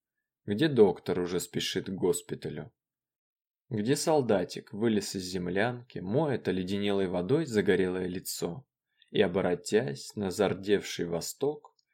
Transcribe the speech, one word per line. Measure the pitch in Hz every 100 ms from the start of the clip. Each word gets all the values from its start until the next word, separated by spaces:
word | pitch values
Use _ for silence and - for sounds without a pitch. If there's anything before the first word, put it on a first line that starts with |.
| _ _ _ _ -
где | 104 160
доктор | 131 101 85 - 90
уже | 87 90
спешит | - - - 95 98
к |
госпиталю, | 92 90 85 - 71 80 76 80 - _ _ _ _ _ _ _ _ -
где | 113 104 156
солдатик | - 156 120 101 90 - -
вылез | 101 113 107 95
из | 98 90
землянки, | 92 87 92 117 123 123 -
моет | 90 120 156 110 -
оледенелой | 92 92 101 101 101 95
водой | 87 90 143 156
загорелое | 107 95 92 92 92 92
лицо | 90 - - - 131 - _ _ _ _
и, | -
оборотясь | 98 92 90 87 - 104 135 139 - -
на | 98
зардевший | 90 95 87 98 98 - - 85
восток, | 85 82 - 139 151 - _ _